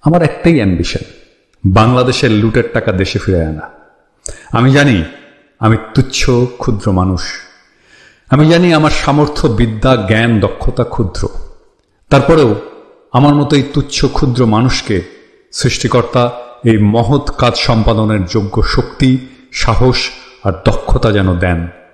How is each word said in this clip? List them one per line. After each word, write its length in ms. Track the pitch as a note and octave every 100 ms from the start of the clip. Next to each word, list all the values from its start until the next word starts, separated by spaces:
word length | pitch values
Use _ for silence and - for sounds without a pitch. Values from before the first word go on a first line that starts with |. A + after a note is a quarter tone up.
আমার 200 | - F3
একটাই 320 | D#3 - E3+
অ্যাম্বিশন, 500 | D#3+ G2+ F2 F2 - - - _ _ _ _ G2
বাংলাদেশের 640 | G2+ A2+ B2 B2 B2 B2
লুটের 340 | G#2+ A2+ A#2 A2+
টাকা 200 | A#2 -
দেশে 260 | F#2 F#2+ -
ফিরে 280 | - F#2 D#2+
আনা। 240 | D#2 - - _ _ _ _ - - -
আমি 200 | A2+ B2+
জানি 320 | C#3 C#3+ G#2 D#2+ - - _ _ _
আমি 180 | A2 A2 -
তুচ্ছ 360 | - - - - A#2+ B2 -
ক্ষুদ্র 340 | - G#2+ G#2
মানুষ, 300 | F#2+ F#2 F2+ - - - _ _ _ _ _ - _ _
আমি 180 | C3 D#3
জানি 260 | E3+ F3+
আমার 160 | D#3+ D3+
সামর্থ্য, 580 | - - C#3+ D3 - B2
বিদ্যা, 480 | G#2+ A#2 A2 C3+ B2+
জ্ঞান, 440 | G2 A2 A#2 A2
দক্ষতা 440 | A#2+ - C#3+ C3
ক্ষুদ্র। 440 | A#2+ - G2 - - - - - _ _ _ _ _
তারপরেও 440 | C#3+ B2+ E3 C3 G#2 - - - _ _
আমার 220 | B2 C#3+
মতো 220 | D3 C#3+ C#3+
এই 60 |
তুচ্ছ 420 | C3 - - -
ক্ষুদ্র 420 | B2+ - C#3 A#2+ A#2+
মানুষকে 540 | G#2+ B2+ B2+ - G2 E2 - _ _ _
সৃষ্টিকর্তা 800 | - B2+ - A#2 B2 A#2 B2+ A#2+ - - -
এই 140 | A#2 A2
মহৎ 520 | G#2 A2+ A2 C#3+ -
কাজ 260 | - A#2+ A#2
সম্পাদনের 680 | - A#2 G#2+ A2 G#2+ G#2+ F2+
যোগ্য 360 | - G2+ A2+
শক্তি, 640 | - - - - C3 C3 - - _
সাহস 580 | - - G#2+ B2+ B2 - - - -
আর 80 | G2+ F2
দক্ষতা 480 | - A2+ - C#3 A#2
যেন 260 | G#2 F#2+ F2
দেন 300 | F2+ E2+ E2 - -